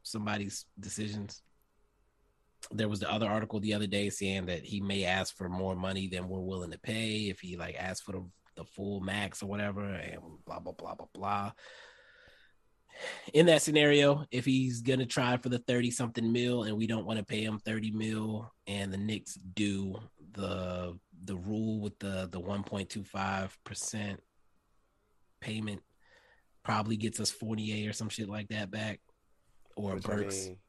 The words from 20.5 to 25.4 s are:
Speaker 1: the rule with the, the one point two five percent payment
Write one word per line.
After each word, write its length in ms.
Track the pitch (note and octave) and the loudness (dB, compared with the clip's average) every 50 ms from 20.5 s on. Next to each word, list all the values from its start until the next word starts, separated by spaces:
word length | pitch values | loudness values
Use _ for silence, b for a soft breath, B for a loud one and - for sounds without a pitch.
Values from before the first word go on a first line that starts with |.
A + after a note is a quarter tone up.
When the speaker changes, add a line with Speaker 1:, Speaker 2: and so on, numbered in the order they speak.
| F#2 F#2 F#2 F2+ F2+ F2+ F2+ F2 F2 F2+ - _ - D#2+ F2+ | -2 -2 -2 -4 -4 -4 -4 -6 -6 -10 -14 _ -20 -16 -10
Speaker 1:
the 120 | F#2 G2 F2+ | -8 -6 -6
rule 420 | F2+ G2+ G#2+ G#2+ A2 A2 A2 A2 | -4 -2 -2 0 0 0 0 0
with 180 | G#2 G#2 G2+ - | -2 -4 -6 -6
the, 280 | - G2+ G2 F#2 F#2 F2+ | -4 -4 -2 -2 -2 -4
the 80 | F2 F2+ | -4 -6
one 240 | F2 F#2+ G2+ G2+ G2 | -4 -2 -2 -2 -2
point 260 | - - G2+ G2 - | -2 -4 -4 -4 -4
two 140 | - G#2+ G2 | -6 -8 -8
five 520 | - - G2 F#2+ F#2+ G2 F#2+ F#2+ F#2+ - - _ | -6 -4 -2 0 0 0 0 -2 -4 -8 -12 _
percent 560 | - G#2+ - - - - A2 G#2 G2+ G2 - - _ _ _ _ _ _ _ _ _ _ _ _ _ _ _ _ _ _ _ _ _ _ | -12 -8 -6 -6 -4 -4 -4 -4 -4 -6 -8 -12 _ _ _ _ _ _ _ _ _ _ _ _ _ _ _ _ _ _ _ _ _ _
payment 420 | _ | _